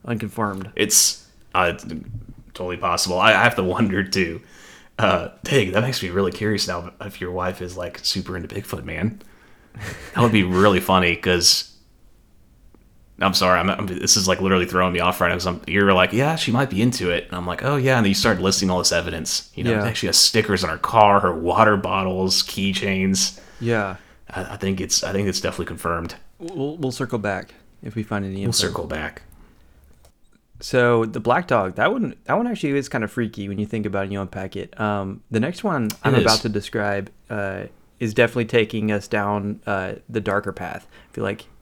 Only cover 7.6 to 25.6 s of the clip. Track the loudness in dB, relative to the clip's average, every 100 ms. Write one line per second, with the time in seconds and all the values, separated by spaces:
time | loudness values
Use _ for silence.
7.6 | -10 -8 -10 -6 -4 -4 -6 -8 -8 -10
8.6 | -8 -10 -8 -4 -4 -6 -20 -20 -20 -20
9.6 | _ -14 -14 -12 -8 0 4 4 4 4
10.6 | 6 4 4 4 4 2 0 2 4 2
11.6 | -2 -18 _ _ -20 _ _ _ _ _
12.6 | -20 -20 _ _ _ -2 0 2 4 4
13.6 | 2 -2 -4 -4 2 2 4 2 4 2
14.6 | 2 2 2 2 0 2 0 0 -4 -6
15.6 | -2 2 4 6 4 2 0 0 0 0
16.6 | 0 2 2 2 -2 -2 -4 -8 -6 -4
17.6 | -2 0 2 4 4 4 2 4 2 2
18.6 | 2 2 2 0 -2 -6 -4 -6 -6 -4
19.6 | 0 0 0 -2 0 4 4 4 2 0
20.6 | 0 -4 2 6 8 8 4 0 0 4
21.6 | 6 4 0 -2 -2 0 0 0 -2 -2
22.6 | -2 -2 -2 0 2 2 -2 -4 -20 -8
23.6 | -2 0 -2 -8 -18 -20 -14 -10 -10 -4
24.6 | -4 -4 -2 -2 -2 -2 -2 -2 -4 -6